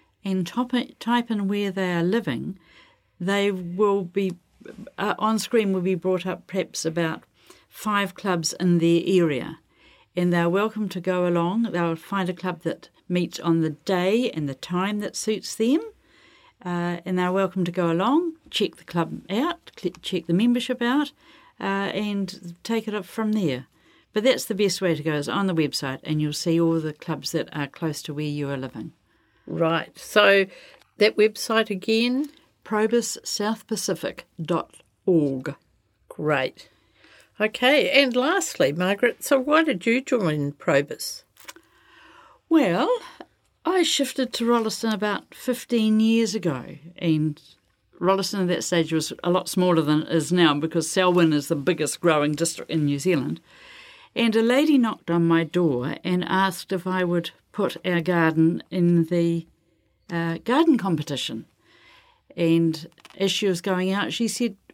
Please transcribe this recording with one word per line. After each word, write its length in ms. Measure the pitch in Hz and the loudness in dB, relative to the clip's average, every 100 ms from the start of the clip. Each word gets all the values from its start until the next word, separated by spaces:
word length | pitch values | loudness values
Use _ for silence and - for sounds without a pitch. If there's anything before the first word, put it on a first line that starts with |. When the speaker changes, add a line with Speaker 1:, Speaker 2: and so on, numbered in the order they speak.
| _ _ | _ _
Speaker 1:
and 240 | 196 190 175 | -4 -2 -2
top 260 | 240 247 | -4 -2
it, 240 | 247 240 - | -2 -4 -10
type 280 | 226 240 240 | -2 -2 0
in 200 | 214 196 | -2 -2
where 200 | 202 202 | -2 -2
they 220 | 185 185 | -2 0
are 120 | 175 | 0
living, 540 | 170 220 - 120 - 190 _ - _ _ _ - | 2 0 -2 -4 -6 -10 _ -20 _ _ _ -8
they 320 | 180 202 202 | -2 0 0
will 520 | 185 175 180 208 202 175 | -2 -6 0 2 2 -2
be, 320 | 196 190 175 _ _ - - - - | -2 -2 -4 _ _ -20 -18 -16 -6
uh, 180 | 208 - | -4 -2
on 180 | 214 220 | 0 0
screen 360 | - 240 202 | 0 0 2
will 80 | 190 | 0
be 140 | 180 185 | 0 -2
brought 300 | 190 185 185 | 0 -2 -2
up 220 | 175 - | -8 -8
perhaps 380 | 190 - - 165 | -6 -6 -4 -6
about 380 | 160 165 - _ _ _ - _ | -2 -4 -4 _ _ _ -20 _
five 460 | - 214 202 196 | -10 -2 0 -2
clubs 400 | - 208 175 156 | -4 -2 -2 -2
in 240 | - 185 175 | -2 2 4
their 240 | 170 170 - | 4 2 4
area, 540 | 190 165 131 - - _ _ _ _ _ - | 4 4 0 -6 -12 _ _ _ _ _ -2
and 160 | 180 | 0
they're 160 | 175 170 | 2 2
welcome 400 | 185 214 214 202 | 2 0 -2 -6
to 140 | 185 | -4
go 260 | 180 180 180 | -4 0 2
along. 360 | 175 170 214 | 2 0 0
They'll 340 | 233 165 170 165 | 0 0 -2 -2
find 320 | - 196 180 | -4 -4 -4
a 40 | |
club 280 | 180 185 165 | -4 -6 -4
that 260 | 165 - - _ - | -6 -6 -12 _ -6
meets 280 | 180 175 - | -4 -2 -4
on 200 | - 165 | 0 2
the 120 | 160 | 0
day 580 | 147 - 185 185 220 254 | -4 -4 0 2 2 0
and 180 | 160 143 | -2 -6
the 80 | 131 | -6
time 440 | - 175 196 208 | -6 -4 -2 -4
that 180 | 208 - | -6 -6
suits 380 | - 220 - - | -4 -4 -6 -2
them, 260 | 226 311 453 - _ _ _ _ _ _ | 0 0 -2 -16 _ _ _ _ _ _
uh, 340 | 180 175 175 175 | -6 -4 -4 -4
and 160 | - 180 | -4 -2
they're 140 | 180 | 0
welcome 320 | 185 190 190 170 | 0 0 0 -4
to 60 | |
go 200 | 175 170 | 0 0
along, 440 | 165 208 302 349 320 - | 2 2 2 0 -6 -10
check 260 | - 208 - | -4 -4 -4
the 80 | - | -8
club 380 | 175 160 - - | -4 -4 -6 -6
out, 420 | 202 320 339 - - | -2 -2 -4 -14 -8
cl-, 180 | 180 - | -8 -8
check 260 | - 185 - | -6 -6 0
the 60 | |
membership 480 | 175 240 240 240 247 | 2 2 2 -2 -4
out, 300 | 240 277 285 - _ - _ - | 0 0 -2 -8 _ -20 _ -10
uh, 40 | |
and 920 | 196 196 196 - 208 202 185 - 175 170 | -4 -2 -2 -4 -4 -4 -4 -8 -16 -14
take 240 | - 226 220 | -4 -4 -2
it 60 | |
up 100 | 208 | -6
from 300 | 185 - 220 | -8 -4 0
there. 320 | 214 170 127 127 _ _ _ _ | 0 0 -2 -8 _ _ _ _
But 100 | 214 | 0
that's 220 | 226 - - | 2 2 0
the 80 | |
best 280 | 196 202 180 | 0 0 2
way 120 | 185 | 0
to 80 | 156 | 0
go, 120 | 151 | 0
is 160 | 151 143 | -2 -2
on 180 | 165 190 | 0 0
the 80 | 165 | 2
website, 440 | 143 - 139 135 | 0 -2 -6 -8
and 180 | - 156 | -2 0
you'll 120 | 151 | 0
see 260 | 147 175 165 | -2 0 2
all 200 | 165 165 | 4 2
the 140 | 156 | -2
clubs 380 | 151 - 156 - | -8 -8 -6 -4
that 180 | 165 - 156 | -4 -4 -6
are 120 | 143 | -8
close 340 | - 165 143 | -6 -6 -6
to 100 | - | -8
where 120 | 147 151 | -6 -4
you 240 | 147 139 | -4 -4
are 80 | 139 | -6
living. 340 | 131 113 165 _ _ _ _ _ - | -8 -10 -14 _ _ _ _ _ -10
Speaker 2:
Right. 500 | 165 165 165 - - | -2 0 0 -4 -14
So 480 | - 214 208 196 190 - - - _ - | -2 4 6 6 4 -4 -20 -20 _ 2
that 200 | 208 214 | 2 4
website 520 | 214 220 - 226 220 | 2 2 -2 0 0
again? 600 | 196 - 220 240 254 294 - _ _ | -4 0 0 2 -2 -4 -10 _ _
Speaker 1:
probus 540 | - 214 214 233 - - | -6 0 2 0 -2 -8
south 420 | - - 208 220 - | -8 -6 -4 -4 -6
pacific 600 | 208 - 175 - - - - | -6 -4 -4 -6 -10 -18 -12
dot 360 | 160 170 - _ _ _ - | -4 -4 -4 _ _ _ 2
org. 500 | 170 143 135 135 147 _ _ _ _ _ | 2 2 -2 -8 -10 _ _ _ _ _
Speaker 2:
Great. 600 | - 156 143 131 - - _ _ _ - - _ - | -6 -2 0 -2 -6 -20 _ _ _ -20 -20 _ -4
Okay, 500 | 214 - 247 294 180 | -4 2 4 4 4
and 260 | 262 269 240 | 4 4 2
lastly, 560 | 269 381 - - 269 | 0 0 -2 0 0
Margaret, 520 | 160 180 202 240 - | 2 -2 2 0 -2
so 160 | - 269 | 0 0
why 240 | 262 311 | 4 2
did 220 | 320 196 226 | 2 0 0
you 160 | 240 | 0
join 500 | 262 247 175 151 143 | 2 0 0 0 -2
Probus? 720 | 143 - 139 147 - - - _ _ - - _ _ _ - - - - _ - | -4 2 2 2 -6 -12 -12 _ _ -20 -20 _ _ _ -20 -20 -20 -20 _ 2
Speaker 1:
Well, 400 | 320 220 175 339 494 - - - _ _ _ | 4 4 2 2 0 -4 -20 -20 _ _ _
I 180 | - 370 | -2 0
shifted 500 | 339 - 262 - 254 | 2 0 -2 -2 -4
to 120 | - 233 | -2 0
Rolleston 480 | 240 220 208 226 | 2 0 -4 -4
about 400 | 214 208 196 - | -2 -2 -4 -8
fifteen 680 | - - 247 - 240 220 214 | -12 -6 -4 0 2 4 4
years 340 | 220 226 220 214 | 4 4 2 0
ago, 300 | 175 127 - - 156 - | -2 -4 -8 -16 -18 -6
and 440 | 170 156 156 151 - _ _ _ _ - | 0 2 2 -4 -14 _ _ _ _ -4
Rolleston 440 | 175 196 190 202 | 2 2 0 0
at 60 | 175 | 0
that 140 | 170 - | 0 0
stage 260 | 170 160 | 0 2
was 220 | 160 156 - | 0 -4 -6
a 60 | 180 | 0
lot 180 | 180 - | 0 0
smaller 340 | - 180 165 | 0 4 4
than 200 | 147 151 | 4 2
it 80 | - | 2
is 240 | 165 143 | -2 0
now 200 | 180 165 | 2 4
because 380 | 147 156 165 156 | 2 -2 -2 -2
Selwyn 400 | - 185 175 165 | 2 2 4 4
is 160 | 147 139 | 2 0
the 80 | 147 | -2
biggest 460 | 139 160 151 - | 0 0 -2 0
growing 320 | 170 156 147 | 2 4 2
district 360 | 147 165 - - | 0 -4 -4 -4
in 140 | 160 | 0
New 160 | 147 143 | 0 0
Zealand. 400 | 175 160 - 170 _ - - - - - - | 0 0 0 -6 _ -20 -20 -20 -20 -20 -14
And 220 | - 226 220 | -2 2 2
a 60 | |
lady 360 | 226 254 311 285 | 2 4 4 4
knocked 320 | 226 - - | 4 0 -2
on 160 | 170 165 | 2 4
my 200 | 165 160 | 4 2
door 500 | 175 170 123 131 - | 0 0 0 -4 -6
and 220 | - 180 - | -2 -2 0
asked 480 | 190 190 175 - | 0 0 -2 -6
if 120 | 185 185 | -6 -2
I 200 | 185 180 | -2 0
would 260 | 175 170 - _ | 0 -2 -12 _
put 240 | - 196 - - | -4 -4 -2 -2
our 160 | 175 | -2
garden 600 | 165 175 160 160 160 170 - | 2 2 2 4 4 2 -4
in 360 | 185 175 175 160 | 2 4 4 2
the, 420 | 175 170 165 - _ _ _ _ _ - | 2 0 0 -6 _ _ _ _ _ -10
uh, 280 | 170 165 165 | -6 -4 -4
garden 340 | - 262 330 254 | -2 2 4 4
competition. 680 | 185 156 151 139 - 113 - _ _ _ _ - _ _ _ - | 2 -2 -2 -6 -6 -8 -12 _ _ _ _ -20 _ _ _ -2
And 540 | 165 165 165 151 160 _ - - | 2 4 2 0 -8 _ -18 -4
as 140 | 190 | -2
she 160 | - 202 | 0 0
was 140 | 175 | 0
going 280 | 196 185 185 | 0 0 0
out, 220 | 196 - | -2 -2
she 160 | - 226 | -2 -4
said, 300 | - 240 - _ | -2 -4 -4 _